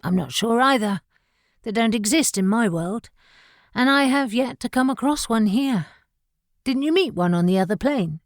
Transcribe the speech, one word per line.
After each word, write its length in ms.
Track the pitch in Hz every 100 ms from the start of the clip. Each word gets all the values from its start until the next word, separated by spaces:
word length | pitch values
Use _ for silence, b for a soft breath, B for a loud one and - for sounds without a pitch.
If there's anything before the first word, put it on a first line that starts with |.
I'm 140 | - 180
not 160 | 139
sure 280 | - 214 233
either. 400 | 269 262 208 196 _ _ _ _ _ _
They 100 | -
don't 220 | 208 226
exist 440 | 226 208 320 294 -
in 80 | 190
my 220 | 220 226
world, 420 | 165 170 220 - _ b b b b b
and 160 | - 254
I 140 | 277
have 280 | 277 277 269
yet 280 | 220 254 -
to 80 | 240
come 200 | - 262
across 380 | 262 262 294 -
one 180 | 226 214
here. 400 | 208 277 233 151 _ _ _ _ _ _ _
Didn't 180 | - 262
you 100 | 285
meet 220 | 339 339
one 200 | 180 175
on 120 | 175 175
the 120 | 190
other 180 | 185 214
plane? 440 | 269 285 170 156